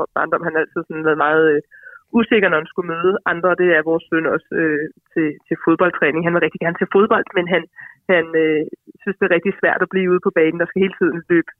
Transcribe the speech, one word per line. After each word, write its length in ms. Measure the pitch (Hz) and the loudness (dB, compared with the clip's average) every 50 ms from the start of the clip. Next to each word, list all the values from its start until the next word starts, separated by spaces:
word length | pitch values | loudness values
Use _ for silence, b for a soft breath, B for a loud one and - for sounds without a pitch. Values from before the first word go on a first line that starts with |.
| 156 - - | -6 -4 -4
barndom, 280 | - 156 160 170 - 170 | -4 -4 -2 -2 -4 -4
han 60 | 170 156 | -2 -2
har 60 | 156 156 | -4 -4
altid 180 | - - 170 165 | -4 -6 -10 -8
sådan 220 | - 165 156 156 156 | -8 -8 -4 0 0
været 140 | 151 151 147 | 0 0 0
meget, 180 | 147 151 156 160 156 147 | 2 2 4 4 4 2
øh, 60 | 147 - _ B B B B B B B B - 233 | 2 -2 _ B B B B B B B B 0 0
usikker, 300 | 226 - 240 180 190 180 | 2 2 2 2 2 2
når 100 | 165 156 | 0 0
han 100 | 160 - | -2 -4
skulle 200 | - - 175 170 165 | -8 -8 -6 -6 -4
møde 200 | 165 170 185 196 - - 180 | 0 0 0 0 0 -2 -4
andre. 180 | 170 170 170 185 175 170 | -4 0 0 0 2 2
Det 80 | 180 180 170 | 2 4 4
er 120 | 156 156 160 | 2 2 2
vores 140 | 165 165 - - | 0 -2 -2 -2
søn 160 | 170 160 160 139 110 | -2 -2 0 0 -2
også, 140 | 156 _ - - - | -2 _ -4 -4 -2
øh, 240 | 165 156 151 147 151 160 - _ _ _ - | -2 0 -2 -2 -6 -8 -12 _ _ _ -4
til, 140 | 170 160 151 147 - _ | -2 -2 -2 -4 -8 _
til 80 | - 165 - - | -8 -6 -2 0
fodboldtræning. 560 | - 165 156 185 175 - - 175 147 139 160 156 | 0 2 2 2 0 0 0 0 0 0 0 -2
Han 80 | 170 175 | 0 0
vil 120 | 170 160 | 0 0
rigtig 160 | 160 - - 180 | -2 -2 -4 -6
gerne 140 | 170 170 - | -4 -4 -4
til 120 | 190 - - | -4 0 2
fodbold, 320 | 196 208 202 226 196 - - - | 2 4 4 2 0 0 -2 -2
men 80 | 180 175 175 185 | -2 -2 0 -2
han, 100 | 165 165 - B B B B B B B - 190 | -2 -4 -6 B B B B B B B 0 2
han, 120 | 170 165 165 165 160 160 | 2 2 0 0 0 2
øh, 180 | 156 156 151 156 - - - _ - - - | 2 2 0 -2 -4 -8 -18 _ -20 -20 -12
synes, 160 | - 202 190 - | -8 -6 -4 -2
det 60 | 202 | 0
er 80 | 185 175 | 2 2
rigtig 160 | 170 - 196 190 - | 2 0 -2 -4 -2
svært 200 | - 175 - - 185 | 0 0 0 0 -2
at 80 | 175 - | -2 -2
blive 180 | 190 190 180 180 | -2 0 2 0
ude 100 | 185 - | 0 0
på 40 | 202 - 170 | 0 0 2
banen. 200 | 160 160 160 170 | 2 2 0 -2
Der 60 | 170 165 | -4 -4
skal 140 | - 190 185 | 0 -2 -2
hele 120 | 190 - - | -2 0 0
tiden 180 | 190 165 139 170 - - | -2 0 -2 -2 -2 0
løbe 200 | 175 170 160 - - | 0 0 0 -2 -10